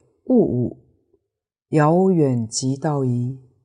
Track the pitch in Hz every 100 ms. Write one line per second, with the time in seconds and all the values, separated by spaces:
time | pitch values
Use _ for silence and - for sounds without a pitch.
0 | _ _ - 254 139 123 117 - _ _
1 | _ _ _ _ _ _ _ 151 151 170
2 | 190 175 139 120 113 - 131 135 160 143
3 | 131 123 123 131 - _